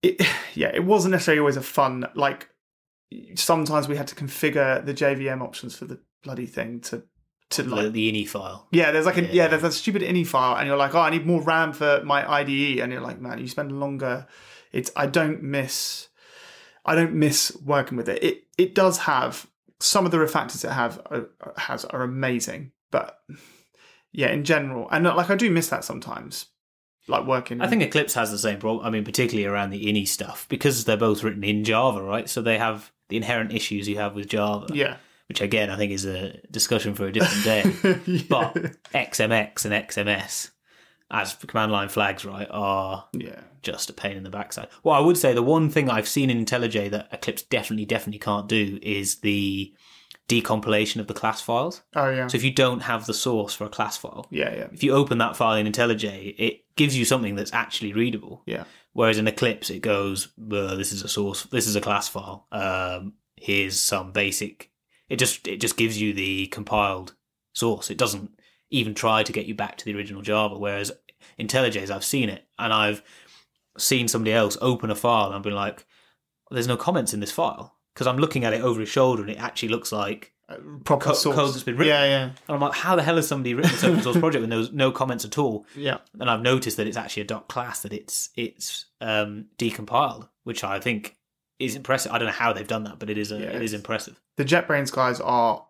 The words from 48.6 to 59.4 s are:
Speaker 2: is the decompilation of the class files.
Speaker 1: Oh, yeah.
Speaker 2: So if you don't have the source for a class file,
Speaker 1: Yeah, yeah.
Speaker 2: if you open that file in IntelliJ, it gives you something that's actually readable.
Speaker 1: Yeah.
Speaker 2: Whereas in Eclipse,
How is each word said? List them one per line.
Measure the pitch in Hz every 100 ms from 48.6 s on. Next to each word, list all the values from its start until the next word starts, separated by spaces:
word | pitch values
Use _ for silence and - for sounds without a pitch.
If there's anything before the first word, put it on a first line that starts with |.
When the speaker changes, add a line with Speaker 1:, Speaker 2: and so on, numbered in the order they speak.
| 101 98
Speaker 2:
is | 104 101 98 -
the | 107 101 98 98 98 _ _ - _ - _
decompilation | 120 117 113 107 107 107 113
of | 104
the |
class | 107 113 110
files. | - 117 156 - _ 156
Speaker 1:
Oh, | 135
yeah. | 131 127
Speaker 2:
So | 123
if |
you | 131
don't | 135 131 123
have | 110 113 110
the |
source | 107 127 113 101
for | - 104
a |
class | - 104 -
file, | - - -
Speaker 1:
Yeah, | - - -
yeah. | -
Speaker 2:
if | -
you | 143
open | 135 139 117
that | 113 -
file | 117 110
in | 107
IntelliJ, | 107 120 107 104 98 98 -
it | 113 - _ -
gives | 147 131
you | 113
something | 131 107 101
that's | 104
actually | 117 120 - 104
readable. | 101 120 113 - - -
Speaker 1:
Yeah. | - - - _
Speaker 2:
Whereas | - 113 107
in | 110
Eclipse, | -